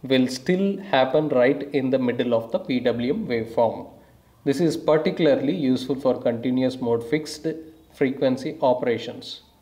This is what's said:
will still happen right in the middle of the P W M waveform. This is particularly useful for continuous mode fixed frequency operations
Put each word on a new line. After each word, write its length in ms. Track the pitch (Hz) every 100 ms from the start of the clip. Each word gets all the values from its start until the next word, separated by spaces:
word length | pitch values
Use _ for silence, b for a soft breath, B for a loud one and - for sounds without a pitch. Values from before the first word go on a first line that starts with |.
will 240 | 131 131 127
still 520 | - - 180 196 196
happen 500 | - 135 131 156 151
right 340 | 127 123 139 139
in 160 | 147 131
the 80 | 131
middle 360 | 123 120 123
of 160 | 117 113
the 80 | 139
P 220 | - 127
W 340 | 120 117 120
M 120 | 139 107
waveform. 600 | 120 110 - 113 - - - b b b b
This 160 | 143 135
is 160 | 170 -
particularly 800 | - 156 170 - 160 131 135
useful 400 | 180 135 127 -
for 260 | 131 131 123
continuous 600 | 123 117 123 127 131 127
mode 280 | 120 117 -
fixed 380 | 151 156 - 160 160 - - _
frequency 640 | - 139 135 135 123 - -
operations 800 | 139 123 127 - - - - - _ _